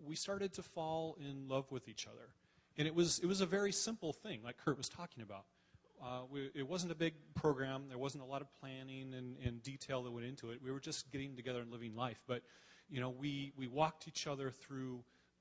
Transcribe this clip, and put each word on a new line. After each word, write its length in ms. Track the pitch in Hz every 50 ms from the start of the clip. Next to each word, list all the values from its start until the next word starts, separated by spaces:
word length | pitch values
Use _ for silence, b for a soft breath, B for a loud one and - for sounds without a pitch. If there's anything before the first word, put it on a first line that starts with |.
| 156
we 100 | 147 160
started 380 | - - 196 196 196 196 190 -
to 100 | 190 175
fall 540 | - - 175 160 160 160 160 160 160 - -
in 300 | 143 139 135 135 135 131
love 200 | 131 135 135 -
with 200 | 139 123 - 131
each 180 | 127 - -
other. 220 | - 107 117 117 127 - b b b b b b b b
And 100 | 151 151
it 80 | 156 160
was, 240 | 170 175 160 - -
it 60 | 175
was 160 | 180 196 190
a 40 | 190
very 280 | 165 190 202 202 202 190
simple 400 | - - 226 226 - 175 156 139
thing, 260 | - - 214 151 107
like 140 | 113 120 123
Kurt 220 | - - 160 131
was 100 | 139 123
talking 360 | - - - 175 - - 120 110
about. 220 | 101 101 98 95 _ b b b b b b b _ - -
Uh, 200 | 131 123 127 127 127 131
we, 200 | 143 139 135 135 -
it 120 | 143 135
wasn't 280 | 131 180 180 180 170 160
a 20 |
big 200 | 156 165 160 156 - - - -
program. 520 | - - 151 143 127 135 135 135 135 139 135
There 80 | 127
wasn't 260 | 123 135 139 139 143 131
a 40 |
lot 140 | 131 139 139
of 60 | 135 - - -
planning 540 | 139 135 131 131 131 135 131 135 135 131 131
and, 200 | 127 127 123 131 139 131
and 180 | 120 120 117 113
detail 400 | 135 135 135 - - 135 127 123
that 80 | 123
went 160 | 120 117 117
into 240 | 127 139 135 - 113
it. 100 | 120 123 127
We 80 | 131
were 80 | 135 135
just 320 | - 156 147 - - 131
getting 240 | 143 135 139 139 131
together 240 | 123 117 131 127 120
and 120 | 120 117
living 240 | 120 117 120 113 107
life. 260 | 117 127 123 107 - -
But, 160 | - 123 117 - B B B B B B B B
you 140 | B 151 127
know, 80 | 127 127
we, 420 | 123 127 143 147 143 139 139 139 -
we 100 | 135 131
walked 400 | 120 123 147 156 156 156 - -
each 200 | 165 - - -
other 240 | 160 143 135 135 131
through, 520 | 123 - - - 139 131 131 127 123 123 117 b b b b b b -